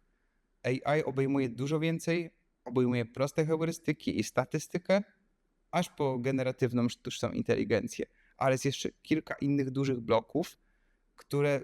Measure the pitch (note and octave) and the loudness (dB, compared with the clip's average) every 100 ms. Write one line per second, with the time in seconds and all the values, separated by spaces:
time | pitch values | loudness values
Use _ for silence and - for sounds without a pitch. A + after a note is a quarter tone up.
0 | _ _ _ _ _ _ A#2+ B2+ - D#3 | _ _ _ _ _ _ -4 -2 0 0
1 | C#3 C3+ C3+ C#3 B2+ A2+ C#3 D#3 E3 E3 | 0 0 0 0 -2 -4 -2 0 0 -2
2 | E3+ E3+ D#3+ - _ _ - C3 B2 A#2+ | -2 -2 -4 -14 _ _ -2 2 2 0
3 | A2+ A#2+ C#3 - D#3 D#3+ E3 D#3+ - D3+ | -4 -4 -2 0 0 0 -2 -2 -4 -2
4 | - - - - C3 D#3 - F3+ - G3 | -2 -2 -2 -2 -2 -4 -4 -6 0 0
5 | - _ _ _ _ _ _ E3+ F3+ - | 0 _ _ _ _ _ _ -4 -2 -2
6 | C#3+ B2+ B2+ C3 B2+ - B2 B2 A#2 - | -2 0 0 0 -2 0 0 2 2 -2
7 | B2 - A#2+ - A#2 A2 G#2+ G#2+ - - | -10 -4 -4 -2 0 0 2 0 0 -6
8 | - _ _ - C3+ C3 C#3+ - - - | -10 _ _ -2 0 2 0 -2 -6 -8
9 | - D#3 - - C#3 C#3+ C3+ C3+ C#3 A#2+ | -2 -2 -2 -2 2 2 2 0 0 0
10 | A2+ A#2 - D3+ - - _ _ _ _ | 2 2 2 -2 -2 -8 _ _ _ _
11 | _ - - C#3+ C#3+ C#3 | _ -20 -4 0 2 0